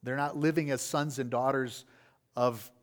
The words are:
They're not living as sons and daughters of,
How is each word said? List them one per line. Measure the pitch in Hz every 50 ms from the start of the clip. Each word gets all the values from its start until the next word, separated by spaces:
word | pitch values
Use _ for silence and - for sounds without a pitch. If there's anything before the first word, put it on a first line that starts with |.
| -
They're | 123 131
not | 139 143 147 143
living | 147 147 160 156 165 151 143
as | 135 120
sons | - - - 147 147 151 123 135
and | 127 120
daughters | 127 120 127 135 139 135 131 120 - - - _ - _ - _ _ _ _ _ -
of, | 123 123 123 117 110 104 - _ _